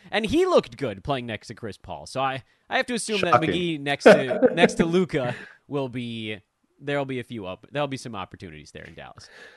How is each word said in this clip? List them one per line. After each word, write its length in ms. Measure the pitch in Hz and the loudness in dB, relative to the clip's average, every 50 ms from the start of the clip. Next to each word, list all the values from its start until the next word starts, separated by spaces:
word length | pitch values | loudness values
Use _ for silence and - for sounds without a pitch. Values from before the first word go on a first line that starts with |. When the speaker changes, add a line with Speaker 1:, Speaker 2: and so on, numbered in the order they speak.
| - - | -12 -6
Speaker 1:
and 160 | - 202 220 | -4 -2 -2
he 180 | 196 208 330 370 | 2 2 2 4
looked 320 | 370 349 254 - - - | 6 4 4 4 2 -4
good 260 | - 147 120 101 92 - | -6 -6 -6 -6 -6 -4
playing 220 | 147 143 127 120 | -4 -4 -2 -2
next 240 | 120 110 104 - - | -6 -6 -8 -8 -12
to 60 | 113 | -14
Chris 240 | - - 107 92 - | -12 -10 -12 -12 -12
Paul. 260 | - - 87 73 76 | -12 -12 -12 -12 -12
So 160 | - - 127 | -8 -6 -4
I, 220 | 135 135 131 135 - _ _ _ _ - | -2 -2 -2 -6 -10 _ _ _ _ -4
I 80 | 202 | -2
have 80 | 254 262 | -2 -2
to 80 | - 247 | 0 -2
assume 280 | 220 - - 220 202 185 | -4 -2 -2 -2 0 2
that 100 | 175 156 | 4 4
Speaker 2:
Shocking. 160 | - 160 165 | 4 4 2
Speaker 1:
McGee 300 | 180 180 180 170 160 147 | 0 0 0 -2 -2 -4
next 240 | 139 143 143 139 - | -2 -4 -4 6 8
to 460 | 240 196 147 139 127 - 214 262 247 | 8 8 8 6 2 2 4 4 4
Speaker 2:
<laughs> 40 | - | 6
Speaker 1:
next 200 | 170 175 175 - | 4 4 4 4
to 100 | - 180 | 2 0
Luka 500 | 165 165 185 185 - - 147 127 123 117 - - - - _ _ - | 2 4 2 2 2 0 0 0 -2 -4 -6 -12 -18 -20 _ _ -6
will 200 | 135 143 135 127 | -4 -4 -4 -4
be, 500 | 113 127 120 120 117 113 110 107 107 98 - _ _ _ _ _ _ _ | -6 -8 -8 -6 -8 -6 -6 -6 -8 -10 -12 _ _ _ _ _ _ _
there'll 280 | 139 143 143 143 139 | -6 -4 -2 -2 -2
be 140 | 131 135 123 | -2 -4 -6
a 40 | 117 | -6
few 220 | - 123 113 95 | -6 -8 -8 -8
op-, 200 | 90 92 - - - - | -8 -10 -10 -12 -8 -4
there'll 140 | 143 147 139 | -4 -2 -2
be 80 | 135 | -4
some 180 | 123 - 127 113 | -6 -8 -8 -8
opportunities 580 | 98 92 - - - - 90 78 76 73 - - | -8 -8 -10 -10 -14 -14 -14 -14 -14 -16 -16 -16
there 120 | 78 78 | -16 -16
in 100 | 76 82 | -14 -14
Dallas. 360 | 78 69 64 - - - - - - - - - | -16 -16 -16 -16 -18 -20 -20 -20 -20 -20 -20 -20